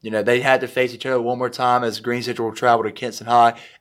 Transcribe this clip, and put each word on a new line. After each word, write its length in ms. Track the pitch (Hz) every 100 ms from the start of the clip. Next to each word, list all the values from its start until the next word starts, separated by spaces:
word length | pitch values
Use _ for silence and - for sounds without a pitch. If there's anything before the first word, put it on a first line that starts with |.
you 100 | 113
know, 100 | 107
they 200 | 107 123
had 200 | 131 127
to 60 | 123
face 260 | 127 123
each 140 | 117 131
other 120 | 127
one 200 | 120 123
more 100 | 123
time 340 | 123 123 123
as 160 | 117 110
Green 220 | 120 120
Central 260 | 120 120 113
will 80 |
travel 280 | 110 123 113
to 80 | 107
Kinston 340 | - 123 -
High, 340 | 110 120 120 117 - _